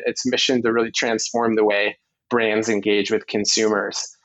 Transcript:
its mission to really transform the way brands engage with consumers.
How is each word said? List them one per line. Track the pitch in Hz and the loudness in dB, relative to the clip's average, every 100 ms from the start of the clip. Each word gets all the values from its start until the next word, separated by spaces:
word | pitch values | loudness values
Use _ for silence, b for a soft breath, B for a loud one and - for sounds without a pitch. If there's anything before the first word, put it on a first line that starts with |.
| 123 | -2
its | 117 127 | -4 -2
mission | 123 - 127 | -2 0 0
to | 113 | 2
really | 113 113 | 0 0
transform | - 123 113 - 117 117 110 | -2 -2 -2 -2 -2 0 2
the | 107 | 2
way | 101 104 - _ _ _ | 2 0 -4 _ _ _
brands | 120 113 107 110 | 0 2 0 0
engage | 107 101 104 98 | -2 2 2 2
with | 110 - | -2 -2
consumers. | 110 101 - 110 104 98 - - B | -4 0 2 2 2 -2 -6 -10 B